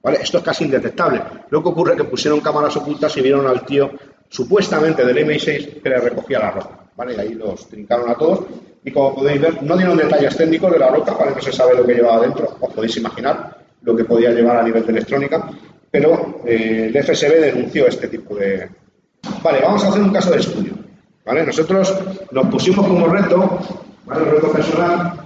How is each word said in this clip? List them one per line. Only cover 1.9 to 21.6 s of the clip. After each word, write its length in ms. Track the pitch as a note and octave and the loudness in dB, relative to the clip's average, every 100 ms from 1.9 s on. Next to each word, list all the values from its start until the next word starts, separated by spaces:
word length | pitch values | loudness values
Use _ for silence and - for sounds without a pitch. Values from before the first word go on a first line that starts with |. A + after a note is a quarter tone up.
es 60 | C#3+ | 0
que 80 | C#3+ | -2
pusieron 340 | B2 D3+ D3+ | -2 0 0
cámaras 380 | D#3 D3 D3 D3 | 0 0 0 -2
ocultas 400 | C#3+ C#3+ B2 - | -6 -4 -2 0
y 40 | |
vieron 240 | C3 C#3 C3+ | 2 2 2
al 180 | B2 - | -2 0
tío, 260 | C#3 C#3 - - _ _ | 0 0 -4 -20 _ _
supuestamente 760 | - B2 G3+ F#3+ D#3+ D#3+ D3+ | -8 0 2 2 0 2 2
del 140 | B2 C3+ | 2 2
M 180 | D3+ D3+ | 0 0
I 40 | |
seis, 280 | - C#3+ - - | -2 -4 -8 -8
que 60 | C#3 | -2
le 80 | B2+ | 0
recogía 420 | A#2+ A#2 - B2+ | 0 -4 -4 -2
la 120 | G#2 | -2
roca. 280 | F#2+ F#2 - _ - | -4 -12 -18 _ -12
¿Vale? 200 | B2 A2 | -10 -6
Y 40 | |
ahí 140 | G#2+ | -8
los 340 | A2 G#2+ - - | -6 -8 -10 -16
trincaron 400 | G#2+ G#2 A#2+ A#2+ | -20 -4 -2 -2
a 60 | A#2+ | 0
todos. 260 | D#3+ F#3+ - - - _ | 2 0 -4 -14 -20 _
Y 80 | C3+ | -4
como 240 | C#3+ C3+ C3 | 0 0 2
podéis 260 | C#3 C#3+ | 0 2
ver, 220 | D#3+ D#3+ | 0 0
no 120 | C#3+ F#3 | 0 2
dieron 200 | F#3 E3+ | 2 2
detalles 380 | C#3+ C3+ C3+ C3+ | 2 2 2 2
técnicos 360 | D#3+ D#3+ F#3 | 0 2 2
de 80 | E3 | 4
la 80 | C3 | 4
roca, 240 | C#3 - | 4 0
¿vale? 180 | - C#3+ C3+ | 0 -2 -2
No 60 | |
se 100 | C3+ | -6
sabe 240 | B2 B2+ B2 | 2 4 4
lo 100 | A#2+ | 4
que 80 | |
llevaba 280 | A#2+ A#2 A2+ | 4 4 4
dentro. 360 | B2 C#3+ D3+ - | 2 0 -6 -4
Os 140 | B2 | -6
podéis 220 | - A2+ B2 | -4 -4 -4
imaginar 600 | A2+ - C3 - - - _ _ | -6 -4 -4 -4 -8 -20 _ _
lo 140 | A#2+ A#2 | -2 0
que 100 | A#2 | 2
podía 260 | A#2 A#2+ | 2 4
llevar 260 | A#2 A#2 A#2 | 4 2 2
a 60 | |
nivel 220 | A#2 A2+ A2+ | 2 0 0
de 60 | |
electrónica. 580 | A2 - C#3 C#3 E3 - - - - _ | -2 -2 -2 -2 -4 -4 -16 -20 -20 _
Pero, 500 | C#3+ D3+ E3 - - A#2+ | 0 2 2 -2 -8 -2
eh, 420 | A2+ A2 A2 A2 | 0 0 -2 0
el 80 | C3+ | 0
F 160 | C#3 | 0
S 180 | D#3+ D3 | 0 4
B 100 | D#3+ | 4
denunció 480 | D3 B2 B2 D#3 B2+ | 4 0 -4 2 0
este 200 | - A#2+ | 0 -8
tipo 280 | A2 - G2+ | -10 -10 -4
de. 340 | G2 F#2+ - - _ _ _ _ - - | -4 -4 -8 -18 _ _ _ _ -12 -4
Vale, 160 | E3 F3+ | 0 2
vamos 220 | F3 G3+ | 2 2
a 60 | G3 | 2
hacer 120 | G3+ | 2
un 100 | G3+ | 2
caso 200 | F#3 F3+ | 2 2
de 80 | D3+ | 2
estudio. 340 | - - G2 - - - _ _ G#2 | 0 -4 -6 -8 -16 -20 _ _ -4
¿Vale? 200 | C#3 D#3 | -2 -2
Nosotros 480 | D3+ | -2